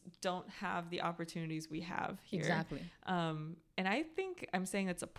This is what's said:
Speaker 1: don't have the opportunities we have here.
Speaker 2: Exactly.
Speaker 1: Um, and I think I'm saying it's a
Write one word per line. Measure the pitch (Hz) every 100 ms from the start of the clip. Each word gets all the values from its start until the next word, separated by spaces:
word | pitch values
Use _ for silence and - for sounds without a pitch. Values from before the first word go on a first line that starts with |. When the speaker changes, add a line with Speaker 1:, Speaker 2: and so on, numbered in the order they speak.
| 180 -
Speaker 1:
don't | 190 180 -
have | - 185 180 170
the | 175
opportunities | 165 170 165 170 160 160 156
we | 156
have | 170 - - 190
here. | - 175
Speaker 2:
Exactly. | 156 160 165 139 170 -
Speaker 1:
Um, | - 180 165 156 156 170 - -
and | 185
I | 233
think | 320 - 381 359 -
I'm | 185
saying | 185 202 190
it's | 175
a | -